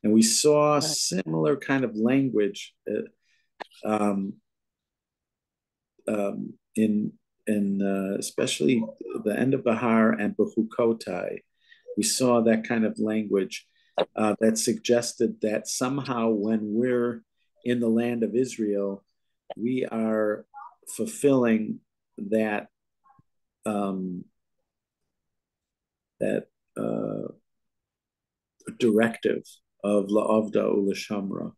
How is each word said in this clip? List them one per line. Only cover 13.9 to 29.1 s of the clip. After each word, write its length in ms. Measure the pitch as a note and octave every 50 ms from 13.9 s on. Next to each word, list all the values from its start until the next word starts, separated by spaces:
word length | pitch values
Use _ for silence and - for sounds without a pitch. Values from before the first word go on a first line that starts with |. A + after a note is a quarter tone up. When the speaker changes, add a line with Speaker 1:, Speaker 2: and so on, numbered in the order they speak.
| _ - - - _
Speaker 1:
uh, 180 | - G#2+ G#2+ G#2 -
that 180 | A2 A2+ A2+ -
suggested 840 | - - A2+ A2+ _ - B2 A#2+ A#2 - - - A#2+ A2 G#2+ - -
that 260 | G#2+ G#2+ A2+ - -
somehow 600 | - - C3 B2+ C#3 C#3+ C3 - B2 A#2 A2+ A2+
when 300 | A2+ G#2 G2+ G#2+ A2+ A2 G#2+ G#2+ G#2
we're 480 | A2+ B2 B2+ B2 B2 A#2+ A#2+ A#2 A#2 _ _ _ _ _ _ _ _ _
in 140 | B2 A#2+ A#2+
the 80 | A#2 A2+
land 340 | A2+ A2+ A#2 A#2+ A#2+ A#2 A2+
of 100 | G#2 G2
Israel, 680 | A#2+ C3 B2+ - - A2 G#2 G2+ G2+ G2+ G2 G2 G2+ _ _ _ _ _ _ _ _ _ _ -
we 280 | - G#2 A#2+ C3 B2+ -
are 580 | - - A2+ A2+ A2 A2 A2 G#2+ G#2+ G#2 G#2+ - _ _ - - - _ _ _ - -
fulfilling 840 | - A2+ A2+ - - - C#3+ C3+ C3 B2 A#2 A2 A2 A2 A2 A2 - _ _ _ _ _ _ _ -
that, 500 | G#2+ G2 G#2+ A2 A2 G#2+ G#2+ G#2 - - _ _ _ _ _ _ _ _ _ _ _ _ _ _ _ _ _ _ _
um, 600 | A2 G#2+ G2+ G2+ G2 F#2+ F#2+ F#2+ F#2 F2+ F2+ - _ _ _ _ _ _ _ _ _ _ _ _ _ _ _ _ _ _ _ _ _ _ _ _ _ _ _ _ _ _ _ _ _ _ _ _ _ _ _
that, 300 | - G1+ G#1+ G#1 - _ _ _ _ _ _
uh, 520 | A1+ A1 A1+ A1+ A1 G#1+ G#1+ G#1 G#1 - - - _ _ _ _ _ _ _ _ _ _ _ _ _ _ _ _ _ _ _ _ _ _ _ _ _ _ - A2 -
directive 680 | B2 A#2 G#2 G#2+ A2+ A2+